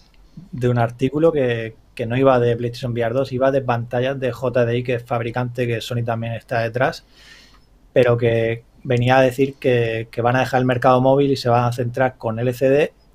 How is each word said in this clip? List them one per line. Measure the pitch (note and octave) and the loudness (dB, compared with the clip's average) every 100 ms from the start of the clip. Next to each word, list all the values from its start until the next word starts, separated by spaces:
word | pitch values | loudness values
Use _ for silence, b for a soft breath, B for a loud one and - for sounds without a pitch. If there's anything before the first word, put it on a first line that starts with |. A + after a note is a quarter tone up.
| - _ - - - | -20 _ -20 -20 -16
de | C3 B2 | -4 0
un | A#2+ | 2
artículo | A#2 A#2+ C3 D3 E3 | 0 0 -2 2 2
que, | D3+ B2+ A#2 A2+ - _ - | 2 0 -2 -6 -12 _ -10
que | A2+ | -4
no | B2+ | 2
iba | C3+ B2+ | 4 4
de | A#2+ A#2 | 2 0
PlayStation | A#2+ A#2+ B2+ | -4 -6 -6
V | A#2 | -2
R | A2+ | -2
dos, | B2+ C3 | -2 -2
iba | B2 C3+ | 0 0
de | C#3 | 2
pantallas | B2+ A#2+ A#2+ B2 B2+ C#3 | 0 -4 -2 -2 -2 -4
de | B2+ | -6
J | A2+ B2+ B2 A#2 | -4 -2 0 0
D | A#2+ | -2
I, | |
que | B2 A#2+ | -2 -6
es | |
fabricante | A#2+ A#2+ A#2 B2 B2 A#2+ A#2+ | -4 -6 -4 -4 -4 -4 -4
que | A2+ | -4
Sony | - A#2+ A#2 | -6 -6 -4
también | A2+ A#2 | -4 -6
está | A2+ - A#2+ | -10 -4 -4
detrás, | A2+ A#2+ C#3+ - b b b b b b _ _ _ | -2 -2 -2 -2 b b b b b b _ _ _
pero | C3+ B2 A#2 | 2 2 2
que | A#2 A#2 A2+ A#2 - _ | 2 0 0 -4 -10 _
venía | C#3 B2 B2 C3 | -2 0 4 4
a | |
decir | C3 B2+ C3+ C3+ | 4 2 -2 0
que, | C3+ B2 A2+ A2+ A#2 | 0 2 0 -4 -6
que | - | -2
van | A#2 C3 | 0 0
a | |
dejar | B2 B2+ | 0 0
el | B2+ | 0
mercado | A#2+ C3 B2+ | 2 4 4
móvil | C3 C3+ C#3+ | 4 4 2
y | C3+ | 0
se | B2 | 2
van | A#2+ | 2
a | A#2+ | 2
centrar | A#2+ A#2+ B2+ B2+ - | -2 -4 -2 -2 -2
con | A#2 A2 | -6 -4
L | B2+ | -4
C | B2 C3+ | 0 2
D | C#3 E3+ - _ | 2 0 -4 _